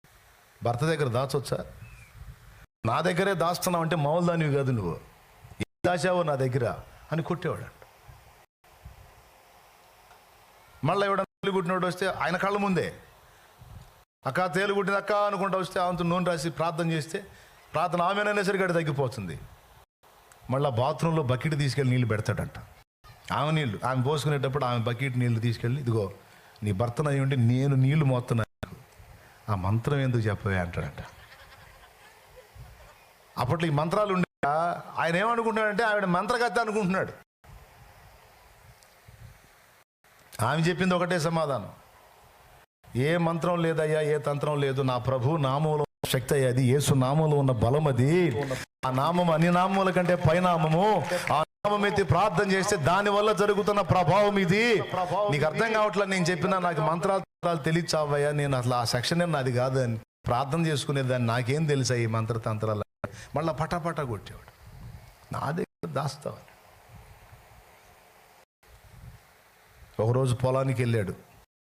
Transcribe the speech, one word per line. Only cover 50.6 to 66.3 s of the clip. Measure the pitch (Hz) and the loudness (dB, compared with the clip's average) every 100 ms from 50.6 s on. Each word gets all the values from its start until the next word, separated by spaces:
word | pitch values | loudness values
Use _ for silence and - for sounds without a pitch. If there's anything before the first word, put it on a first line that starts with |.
| 156 160 208 202 131 180 - | 2 4 4 2 0 -2 0
ఆ | 139 156 _ 208 | 0 0 _ -2
నామం | 208 202 | 0 2
ఎత్తి | 196 | 0
ప్రార్థన | 185 165 208 170 196 | 2 4 4 2 2
చేస్తే | 190 190 208 | 2 2 0
దాని | 147 180 208 | 2 2 4
వల్ల | 202 208 | 2 2
జరుగుతున్న | 208 202 202 208 208 | 4 2 2 2 0
ప్రభావం | 180 175 170 185 208 196 | 2 2 4 4 4 4
ఇది. | 185 202 233 208 139 180 180 180 208 | 2 4 4 2 0 -4 -2 0 0
నీకు | 151 151 | 0 0
అర్థం | 151 226 | 0 0
కావట్లేదు | 220 214 180 196 | 2 2 0 0
నేను | 190 | 0
చెప్పినా, | 170 180 175 185 | 0 0 0 0
నాకు | 180 151 | 0 0
మంత్రాలు | 156 170 190 196 180 _ 175 165 | 0 0 0 0 -2 _ -2 0
తెలియచావయ్యా, | 143 165 170 156 151 147 143 | 0 0 2 0 2 2 2
నేను | 147 143 131 | 2 0 0
అసలు | 120 | 2
ఆ | 123 | 0
సెక్షనే | 117 123 113 170 175 | 0 -2 0 0 0
నాది | 151 131 | 0 0
కాదు" | 123 127 131 | 0 0 0
అని | 123 113 - _ - | 0 -4 -8 _ -2
ప్రార్థన | 120 139 160 165 | -2 0 0 0
చేసుకునేదాన్ని, | 143 - 143 127 127 117 | 0 -2 -2 0 0 0
నాకేం | 117 120 143 160 | 0 0 0 0
తెలుసా | 143 127 | 0 0
ఈ | 123 113 | 0 0
మంత్రతంత్రాలు? | 113 110 113 110 107 110 107 101 _ - - - 135 | -2 -2 -4 -4 -4 -2 -4 -6 _ -14 -14 -8 -4
మళ్ళా | 160 | -4
పటాపటా | 139 156 175 165 156 | -2 -4 -4 -4 -4
కొట్టేవాడు, | 139 104 - - - - - - - - - - - | -6 -6 -10 -18 -20 -20 -20 -18 -18 -18 -20 -20 -12
"నా | - - | -6 -4
దగ్గర | 165 - _ - | -4 -6 _ -8
దాస్తావని." | 135 143 - - | -4 -6 -6 -10